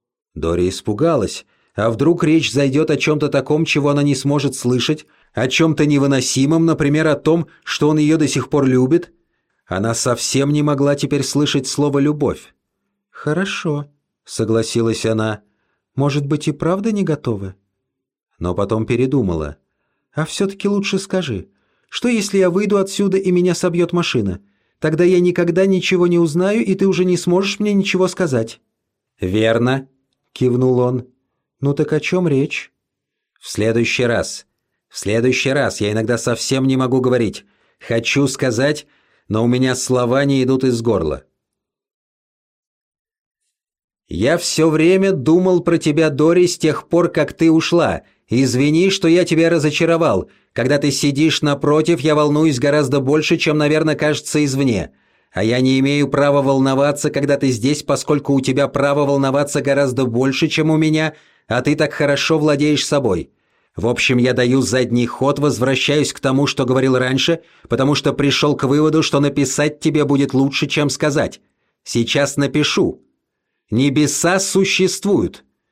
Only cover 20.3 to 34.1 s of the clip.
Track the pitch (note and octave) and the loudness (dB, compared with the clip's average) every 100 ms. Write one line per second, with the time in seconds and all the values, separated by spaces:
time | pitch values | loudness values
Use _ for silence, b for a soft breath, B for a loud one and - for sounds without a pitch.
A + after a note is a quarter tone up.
20.3 | - G3 G3 G3+ G3+ G3+ F#3+ - F#3 D#3 | -4 -4 -2 -2 -2 -2 -4 -4 -4 -4
21.3 | G2 - _ _ _ _ - A#3+ A#3 A#3 | -6 -10 _ _ _ _ -4 -2 0 0
22.3 | G3 F3+ F3+ G3+ G3+ F#3+ - G3+ F#3+ F#3+ | 2 2 2 0 0 0 -2 0 0 2
23.3 | F3+ F3+ E3+ F3+ E3+ E3+ F3 E3 B2+ G2 | 2 2 0 -2 0 0 0 -2 -2 -2
24.3 | F2+ _ _ _ _ D#3 D#3+ F3+ F3+ F3 | -6 _ _ _ _ -2 2 4 4 2
25.3 | F3 E3+ E3+ G3 F#3 - F#3 F3 E3+ E3 | 0 0 2 2 2 0 0 2 2 2
26.3 | D#3+ F#3 A3 G#3 F#3+ G3 F3 F3+ F3 - | 0 0 0 0 0 0 2 0 0 2
27.3 | F3+ G3 - G#3 G3+ F#3+ F3+ F#3 - E3+ | 0 0 -2 0 0 0 0 0 -2 -2
28.3 | A#2+ A2+ - _ _ _ _ _ _ F#2 | -2 -4 -10 _ _ _ _ _ _ -2
29.3 | G#2+ A2+ A2+ A#2+ C3+ C3+ _ _ _ _ | 0 2 2 0 -2 -6 _ _ _ _
30.3 | - B2+ B2+ B2+ B2 B2 B2 - _ _ | -2 0 2 2 2 0 -2 -8 _ _
31.3 | _ _ _ C#3 C#3+ D3 D#3 - F#3 E3+ | _ _ _ -2 -2 -2 -2 -2 -2 0
32.3 | C3+ C3+ - - _ _ _ _ _ _ | 0 -2 -6 -12 _ _ _ _ _ _
33.3 | _ - - A2 A#2 A#2 - A#2+ | _ -10 -4 0 0 0 0 -2